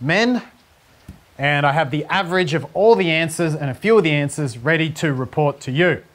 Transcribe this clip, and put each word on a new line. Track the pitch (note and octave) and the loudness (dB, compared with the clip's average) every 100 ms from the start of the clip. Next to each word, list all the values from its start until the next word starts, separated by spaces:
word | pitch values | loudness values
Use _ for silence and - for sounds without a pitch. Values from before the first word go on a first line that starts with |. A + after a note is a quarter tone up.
men, | B2+ F#3+ A#3+ B3 - _ _ _ _ _ - - _ - | -2 0 2 0 -6 _ _ _ _ _ -20 -20 _ -4
and | C#3+ D3 C#3+ | 0 2 2
I | |
have | D3 D3 | 2 -2
the | D3+ C#3+ | -4 -4
average | F#3 F3 F#3 E3+ | -4 0 -2 0
of | D#3 - | -2 -4
all | E3+ A3 G3+ | 2 4 4
the | E3+ | 2
answers | D#3+ E3 D#3+ E3 | 0 -2 -2 -2
and | D3+ C#3 | -2 -6
a | |
few | A#2+ G3+ A3 | -2 2 4
of | |
the | D#3+ | 4
answers | D3 C#3+ - C#3+ A2+ | 2 -2 -4 -6 -4
ready | C3+ D#3+ D#3+ | 0 0 0
to | D#3 D#3+ | -2 -2
report | C3 B2 - D3 C#3 | -2 -4 -2 -2 -2
to | - | -4
you. | C3+ F3+ - - | 0 2 0 -6